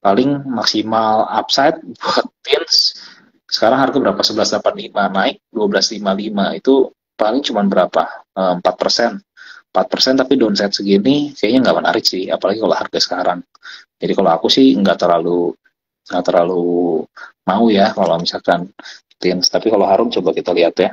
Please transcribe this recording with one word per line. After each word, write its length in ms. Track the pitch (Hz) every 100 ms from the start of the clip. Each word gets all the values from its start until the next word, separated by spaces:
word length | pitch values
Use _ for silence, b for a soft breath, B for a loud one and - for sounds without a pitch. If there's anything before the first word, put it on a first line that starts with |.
Paling 400 | 101 101 135 143
maksimal 840 | 139 117 101 110 107 110 110 110 110
upside 500 | 107 - - 143 165 - 117
buat 280 | - - - _
pins 560 | - 143 160 - - - B B B _ _
sekarang 340 | - 110 131
harga 180 | 135 135
berapa? 180 | 107 101 -
Sebelas 260 | 107 101
delapan 240 | 104 104 98
lima, 280 | 98 - 98
naik 300 | 95 113 143 _
dua 240 | 113 104
belas 160 | 101 -
lima 180 | 104 104
lima. 400 | 98 104 104 90
Itu 400 | 78 - 135 - _ _ _
paling 300 | 107 123 147
cuman 260 | 110 101
berapa? 320 | 98 87 - 80 - _
Eh, 200 | - 92 90
empat 160 | 90 -
persen. 360 | - - 117 101 _ _ B B B
Empat 160 | - 92
persen, 220 | - - 131
tapi 200 | 131 135
downside 360 | 113 101 101 -
segini 600 | 101 98 110 147 147 -
kayaknya 340 | 104 127 120
nggak 80 | 85
menarik 200 | 87 98
sih, 240 | - 92 92
apalagi 280 | 82 95 107
kalau 120 | 104 -
harga 240 | - -
sekarang. 400 | - 92 95 87 - _ B B B _
Jadi 120 | 90 95
kalau 160 | 92 82
aku 120 | 113
sih 240 | 123 135 131
nggak 240 | 95 85
terlalu, 560 | 87 85 85 87 85 - _ _ _ _ -
nggak 140 | 87 87
terlalu 380 | 90 85 92 87 87 87 80 80 B B _ -
mau 160 | 95 117
ya 240 | 101 104 -
kalau 240 | 90 82
misalkan 520 | 87 95 - 87 90 _ B B _ _
pins. 280 | 90 92 90
Tapi 200 | 104 110
kalau 160 | 107 95
Harum 240 | 98 120
coba 240 | 107 87 80
kita 160 | 95
lihat 240 | 85 85 82
ya. 120 | 98